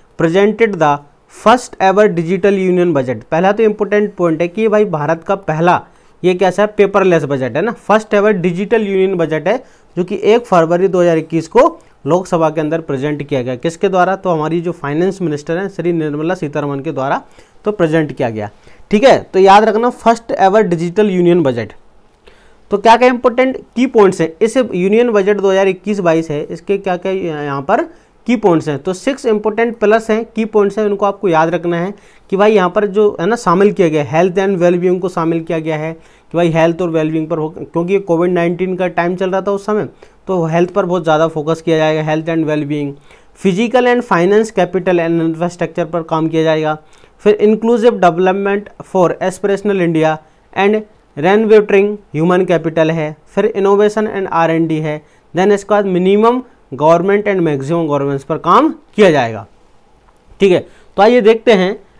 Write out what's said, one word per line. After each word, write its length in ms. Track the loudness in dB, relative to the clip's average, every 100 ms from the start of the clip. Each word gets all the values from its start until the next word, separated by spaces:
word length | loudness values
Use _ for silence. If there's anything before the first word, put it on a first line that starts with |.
| _ -4
presented 560 | 0 2 2 2 0
the 220 | 0 0 0 -4 _ _ -4 2
first 320 | 2 0 -2
ever 240 | 0 4 2
digital 500 | 2 -2 0 0 0 0
union 260 | 2 2
budget। 300 | 0 -2 -6 -4
पहला 220 | 0 0
तो 100 | 2
इंपॉर्टेंट 520 | 0 0 -2 0 -2
पॉइंट 260 | 0 -2 0
है 80 | -2
कि 140 | -2
ये 60 | 0
भाई 160 | 2
भारत 400 | 0 -2 -2 -4
का 100 | -4
पहला 460 | -6 -4 -2 2 0 -2 _ _ _
ये 100 | -2
कैसा 280 | 0 0 0
है, 60 | -2 2
पेपरलेस 480 | 0 2 2 2
बजट 320 | 0 -4 -4 -4
है 60 |
ना, 100 | -4
फर्स्ट 420 | -6 0 0 0
एवर 180 | 0 2
डिजिटल 500 | 0 -2 -2 -2 -2
यूनियन 320 | 0 0 0
बजट 340 | 0 -2 -2 -2
है 160 | -4 -6 _ _ -8
जो 80 |
कि 160 | -6 -2
एक 240 | 2 2 2
फरवरी 420 | 2 2 2 0
दो 120 | 2
हज़ार 180 | 2 2
इक्कीस 300 | 0 -4 0
को 300 | 2 2 0 -20 _ -2
लोकसभा 440 | -2 0 0 0
के 100 | -2
अंदर 200 | -4 -4
प्रेजेंट 420 | -4 -4 -4 -6
किया 200 | -4 -4
गया। 140 | -4 -6
किसके 320 | -6 -4 -2
द्वारा? 280 | 0 0 -2
तो 140 | -2
हमारी 300 | -2 -2 -4
जो 120 | -6
फाइनेंस 500 | -8 -6 -2 -2 -2
मिनिस्टर 360 | -6 -6 -6 -6
हैं 100 | -6
श्री 240 | -6 -4
निर्मला 420 | -4 -4 -4 -4
सीतारमन 460 | -4 -6 -6 -6 -6
के 120 | -6
द्वारा 300 | -6 -4 -4 -6 -20 -20 _
तो 80 | -6
प्रेजेंट 400 | -2 0 0 -2
किया 180 | -4 -6
गया। 200 | -6 -10 -12 -20 -20 -2
ठीक 140 | 2
है, 140 | 4 4 2
तो 40 | 2
याद 260 | 6 6
रखना 260 | 6 2 -2
फर्स्ट 420 | 0 0 0 -2
एवर 300 | 0 2 4
डिजिटल 480 | 2 -2 -4 0 0
यूनियन 320 | 2 2 4
बजट। 300 | 2 -2 -8 -14 -20 -20 _ _ -20 _ _ _ -6
तो 80 | 0
क्या-क्या 300 | 4 6 4
इंपॉर्टेंट 480 | 2 0 0 0 -2 -8 -2
की 100 | 0
पॉइंट्स 340 | 4 4 4
हैं 120 | -4 0
इस 140 | -2 0
यूनियन 540 | -2 0 0 2 2
बजट 260 | 2 0 0
दो 140 | 2
हज़ार 180 | 2 0
इक्कीस 320 | -2 -4 -2
बाईस 300 | 0 0 0
है, 140 | -6
इसके 340 | -8 -10 -4 -4
क्या-क्या 340 | -2 -4 -4
यहाँ 500 | -4 -6 -6 -6 -6
पर 260 | -2 -2 -2 -10 _ _ -4
की 100 | 0
पॉइंट्स 320 | 2 2 0
हैं? 100 | -6
तो 140 | -6
सिक्स 340 | -6 -4 -4 -2
इंपॉर्टेंट 520 | -2 -2 -2 -2 -2
पिलर्स 320 | 0 0 0
हैं, 140 | -4 -4 -6
की 80 |
पॉइंट्स 340 | -2 0 0 0
हैं, 80 | -2
उनको 200 | -2 -2
आपको 220 | -2 0
याद 200 | 2 2
रखना 280 | 0 -2 -4
है 180 | -4 -10 -20 -20 -6
कि 60 | 0
भाई 160 | 2
यहाँ 180 | 4 2
पर 160 | 0 -2
जो 300 | 0 0 0
है 60 | -2
ना 100 | -2
शामिल 360 | 0 2 2
किया 160 | 2 0
गया 140 | 0
है, 180 | -2 0
health 260 | 0 0 -2
and 140 | 0
well-being 380 | 0 2 0 -2
को 80 | -4
शामिल 320 | -4 -2 -4
किया 180 | -4 -6
गया 180 | -4 -6
है 160 | -6
कि 440 | -10 -18 _ _ -2
भाई 120 | 0
हेल्थ 340 | 2 0 0
और 100 | -2
well-being 360 | -2 -2 -2 -4
पर 80 | -4
हो, 100 | -6
क्योंकि 440 | -10 -8 -6 -2
ये 60 | -2
कोविड 340 | 0 0 0
नाइनटीन 440 | 0 -2 -2 -4 -4
का 120 | -4
टाइम 280 | -2 -4 -2
चल 140 | -2
रहा 100 | -4
था 100 | -2
उस 160 | -4 -2
समय, 220 | -4 -4 -10 -20 _ -6
तो 180 | -2
हेल्थ 260 | 0 0 0
पर 160 | 0 -2
बहुत 160 | -2
ज़्यादा 260 | 0 0 0
फोकस 320 | -2 -4 -4
किया 160 | 0 0
जाएगा, 360 | 2 0 -2
health 160 | -4 -2
and 140 | -4 -2
well-being। 420 | -2 -4 -6 -6 -10 -18 -20 _ -4 -2
Physical 400 | 0 0 2 2
and 100 | 2 0
finance 440 | 0 2 2 0 -2
capital 420 | -2 -2 -2 0 0
and 160 | 0
infrastructure 680 | -2 -2 -6 -6 -8 -6 -6
पर 120 | -6
काम 260 | -4 -4 -2
किया 140 | 0
जाएगा। 360 | 0 0 -2 -4 -10 -20 -20 _
फिर 200 | 0 2
inclusive 520 | 2 2 0 2 2
development 720 | 2 2 2 0 0 -2 -4 -6 -18 -6
for 120 | 0 0 0
aspirational 580 | -6 -4 -4 -2 -2 0
India 360 | 0 0 0 -2 -8 _ _ -2
and 220 | 0 0 -4 _ _ -4
reinvigorating 800 | 2 2 4 4 4 2 2 -2 -10 -2
human 300 | 0 2 2
capital 400 | 0 -2 -2 0
है। 260 | -2 -6 -10 _
फिर 180 | -2 0 0
innovation 540 | 2 4 2 0 -4 -4
and 100 | -4
आर 180 | 0 0
एंड 180 | 0 0
डी 100 | -2
है। 240 | -4 -8 -12 _ _ -2
Then 160 | 0
इसके 220 | 0 0
बाद 100 | 0
minimum 560 | 0 0 2 4 2 0 -4 _ -16
government 480 | -2 2 4 2 0
and 180 | 0 0
maximum 460 | 0 -2 -4 -4 -2
governments 380 | -2 -2 -4
पर 140 | -6 -4
काम 360 | 2 2 2 -2 _ 2
किया 140 | 4
जाएगा। 360 | 4 0 -4 -14 _ _ _ _ _ _ _ _ 0
ठीक 120 | 2
है, 140 | 2 -2 -16 -10 0
तो 60 |
आइए 180 | 4 4
देखते 320 | 4 2 4
हैं 240 | 2 2 -4 -12 _